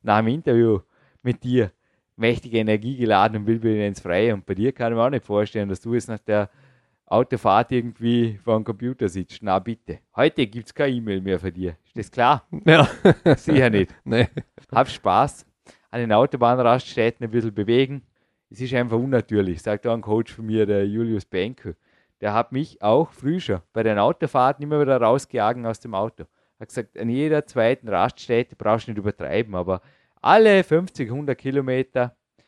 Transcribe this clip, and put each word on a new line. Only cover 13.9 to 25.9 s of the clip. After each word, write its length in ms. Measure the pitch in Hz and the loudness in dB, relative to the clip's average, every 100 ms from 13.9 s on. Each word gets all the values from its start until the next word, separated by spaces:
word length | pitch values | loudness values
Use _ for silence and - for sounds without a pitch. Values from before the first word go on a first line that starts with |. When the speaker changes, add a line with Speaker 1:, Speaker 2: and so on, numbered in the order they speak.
| - | -4
Speaker 2:
Nee. 240 | - 117 120 - - - _ | -2 0 0 -4 -14 -20 _
Speaker 1:
Hab 160 | 123 139 | 0 0
Spaß. 560 | - 101 95 139 - - _ _ _ _ | -2 0 2 2 -2 -20 _ _ _ _
An 100 | 117 | -6
den 120 | 117 | 2
Autobahnraststätten 1120 | 107 127 131 120 127 120 127 - - 117 - | 4 4 2 2 4 4 2 0 -2 -2 -2
ein 60 | 117 | -4
bisschen 200 | 117 113 | -4 -2
bewegen. 500 | 104 104 120 131 139 - _ _ _ _ | -4 0 2 0 -4 -16 _ _ _ _
Es 100 | - | -12
ist 140 | 123 | -4
einfach 220 | 127 123 113 | -2 -2 -2
unnatürlich, 640 | 131 127 - 107 95 82 | 0 -2 0 0 0 -4
sagt 240 | - 104 120 | -6 -4 -4
auch 80 | |
ein 60 | 113 | -4
Coach 320 | 101 107 113 | -2 -4 -4
von 140 | - 110 | -10 -4
mir, 180 | 110 104 | 0 0
der 200 | 101 101 | 0 0
Julius 380 | 107 117 107 | -2 -4 -4
Benke. 500 | - 95 101 127 101 82 _ _ _ _ | -6 -6 -6 -8 -16 -16 _ _ _ _
Der 120 | 104 | -2
hat 180 | 107 117 | -2 -2
mich 280 | 131 160 - | -4 -8 -4
auch 280 | 104 120 160 | 0 2 0
früh 300 | - 127 180 | -4 -4 -4
schon 200 | - 92 - | -4 -6 -6
bei 100 | - | -4
den 160 | 110 104 | -2 2
Autofahrten 640 | 110 170 156 139 127 143 | 0 0 -2 0 0 0
immer 180 | 147 151 | -4 0
wieder 200 | 139 127 | 2 2
rausgejagen 680 | 113 135 - 120 107 123 117 | 4 2 0 -2 -2 -2 -6
aus 140 | 113 | -8
dem 140 | 123 | -8